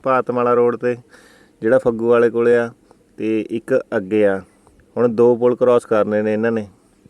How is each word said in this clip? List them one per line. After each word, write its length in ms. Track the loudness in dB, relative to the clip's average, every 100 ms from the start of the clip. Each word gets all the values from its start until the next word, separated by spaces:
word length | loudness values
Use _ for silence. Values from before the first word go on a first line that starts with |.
ਭਾਰਤਮਾਲਾ 500 | -2 -2 -2 -2 0
ਰੋਡ 220 | 2 0 -2
'ਤੇ, 200 | -4 -6 -10 -20 _ _ _ -6
ਜਿਹੜਾ 160 | 0 2
ਫੱਗੂ 300 | 0 -2 2
ਵਾਲੇ 220 | 2 2
ਕੋਲੇ 260 | 2 2 2
ਆ, 140 | 0 -8 _ _ _ -8
ਤੇ 220 | -4 -4 -4
ਇੱਕ 240 | -8 -4 -4 -2 -6
ਅੱਗੇ 280 | -2 0 2
ਆ। 120 | 0 -6 _ _ _ _ -2
ਹੁਣ 120 | -2
ਦੋ 260 | 2 2 4
ਪੁਲ 200 | 0 0
ਕ੍ਰਾਸ 300 | 2 2 2
ਕਰਨੇ 360 | 0 0 0
ਨੇ 100 | -2
ਇਹਨਾਂ 200 | -2 -2
ਨੇ, 140 | -4 -6 _ _ _ _